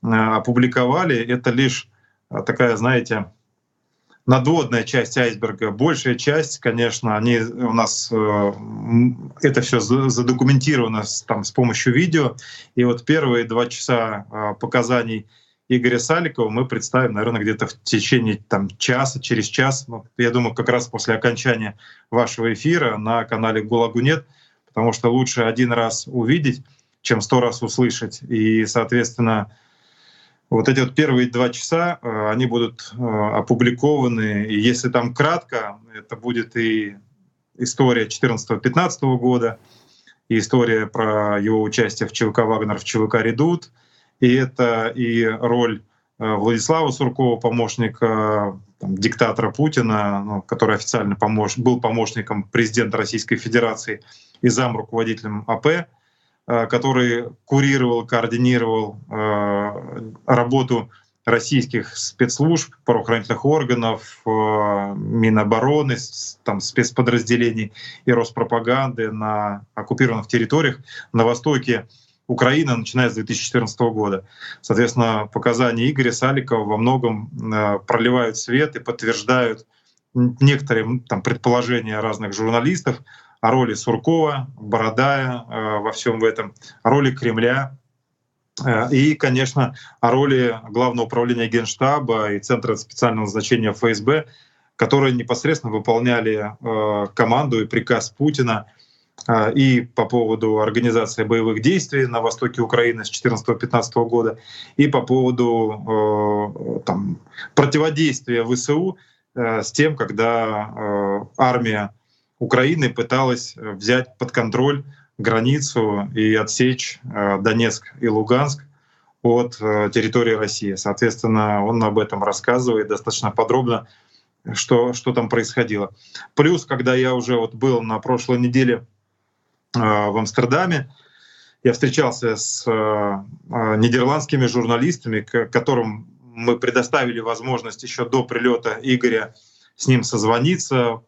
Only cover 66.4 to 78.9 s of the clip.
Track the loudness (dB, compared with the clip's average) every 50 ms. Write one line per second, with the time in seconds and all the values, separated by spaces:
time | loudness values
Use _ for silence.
66.4 | _ -4 -4 -4 -6 -4 0 0 0 0 2 0 0 2 2 0 0 0 0 2
67.4 | 2 0 0 -2 -6 -6 -8 -16 -20 -20 -20 -8 _ 2 2 2 2 -2 -2 -4
68.4 | -4 -2 -2 -2 0 0 0 0 0 -2 -4 -4 -4 -4 -4 -4 -4 -4 -2 -2
69.4 | -2 -4 -4 -8 -12 _ _ -14 -6 -6 -2 0 0 0 0 -2 -6 -2 -2 -2
70.4 | 0 2 0 0 0 0 -2 -4 -14 -20 -18 -20 -20 _ 0 2 2 2 2 0
71.4 | 0 0 0 0 0 0 -2 -2 -2 -8 _ _ _ _ _ _ _ _ 0 2
72.4 | 2 4 4 2 2 0 -2 -2 -4 -4 0 0 0 0 0 -4 -6 -4 -4 -6
73.4 | -6 -2 0 0 -2 -2 -4 -2 -2 -2 0 0 -2 -2 -2 -4 -6 -10 _ -20
74.4 | -18 -18 -18 -18 _ -2 2 2 2 2 2 2 2 2 2 -2 -4 -4 -6 -2
75.4 | -2 0 2 2 2 0 2 0 0 0 0 0 0 0 0 0 0 0 0 0
76.4 | -2 -2 -2 -2 0 0 -2 0 2 2 2 2 0 0 -2 -2 -6 -10 -12 -10
77.4 | -8 -4 -2 0 0 0 0 -2 -2 -2 0 2 2 2 2 2 0 -2 -4 -6
78.4 | -6 -2 0 0 0 0 -4 -8 -8 -8